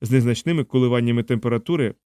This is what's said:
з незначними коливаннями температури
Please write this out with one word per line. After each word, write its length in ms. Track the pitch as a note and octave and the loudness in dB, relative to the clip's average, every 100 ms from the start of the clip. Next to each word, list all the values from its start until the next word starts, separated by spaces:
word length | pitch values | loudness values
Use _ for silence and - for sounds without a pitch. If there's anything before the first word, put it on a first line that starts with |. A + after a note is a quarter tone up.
з 100 | A2+ | 0
незначними 540 | C3 A#2+ A#2 - E3 | 2 2 0 -2 -2
коливаннями 580 | C3 C3 B2 A#2+ A#2+ A#2 | 0 2 2 2 0 0
температури 720 | A#2 A#2+ A#2 A#2 A#2 E3+ A#2 - _ | 0 -2 -2 -4 -2 -2 -2 -6 _